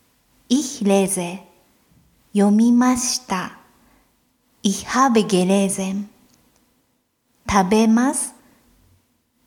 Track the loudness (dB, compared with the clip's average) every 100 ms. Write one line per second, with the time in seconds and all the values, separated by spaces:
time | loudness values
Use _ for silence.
0 | _ _ _ _ -4 -2 -2 -4 0 0
1 | 0 -4 -8 -12 -18 _ _ _ _ _
2 | _ _ _ 0 2 4 4 4 2 0
3 | -2 -6 -6 -8 -8 -14 _ _ _ _
4 | _ _ _ _ _ _ -6 -6 -4 0
5 | 2 2 2 0 2 2 0 -4 -6 -8
6 | -10 _ _ _ _ _ _ _ _ _
7 | _ _ _ _ -2 0 2 2 2 2
8 | 0 -2 -8 -14 _ _ _ _ _ _
9 | _ _ _ _